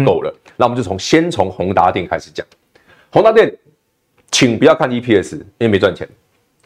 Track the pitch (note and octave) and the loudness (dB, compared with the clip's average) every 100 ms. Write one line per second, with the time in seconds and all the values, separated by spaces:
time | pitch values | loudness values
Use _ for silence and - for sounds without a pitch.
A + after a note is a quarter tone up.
0 | C3 E2+ D2+ - _ - B2 B2 F#2 F#2+ | 2 0 -4 -10 _ -2 -2 0 -6 -8
1 | - D#3+ E3+ C3 F#2+ - F2+ F2+ F2+ F#2 | 0 0 0 -2 -4 -4 -2 2 2 0
2 | F2 E2 - - - _ _ _ _ _ | -4 -8 -8 -14 -16 _ _ _ _ _
3 | _ - G#3+ A3 F3+ - _ _ _ _ | _ 2 4 4 2 -2 _ _ _ _
4 | _ _ _ - B2 A2+ D3 - C3+ A#2+ | _ _ _ 0 0 2 2 2 0 -4
5 | A#2+ G2+ F2 D#2+ - _ A2+ F#2+ F#2+ E2+ | 0 0 0 -10 -18 _ -2 2 0 -2
6 | - _ _ _ _ _ | -12 _ _ _ _ _